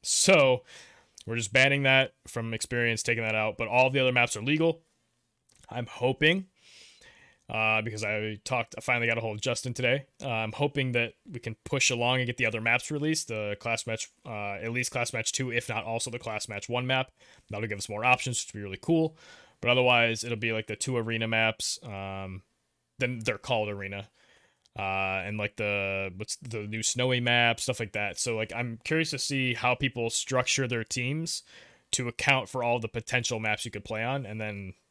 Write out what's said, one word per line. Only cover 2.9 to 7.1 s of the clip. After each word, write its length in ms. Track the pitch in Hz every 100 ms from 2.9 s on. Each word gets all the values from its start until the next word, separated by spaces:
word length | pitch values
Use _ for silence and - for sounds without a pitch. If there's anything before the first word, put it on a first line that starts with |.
| 113
taking 200 | - 117
that 120 | 110
out, 240 | 110 107 101
but 100 | 113
all 220 | 123 131
the 100 | 135
other 100 | 127
maps 260 | 123 120 107
are 60 |
legal. 380 | 120 151 165 160 _ _ _ _ _ _ _ _ -
I'm 180 | 117 117
hoping, 600 | - 123 131 151 185 190 _ - - - - -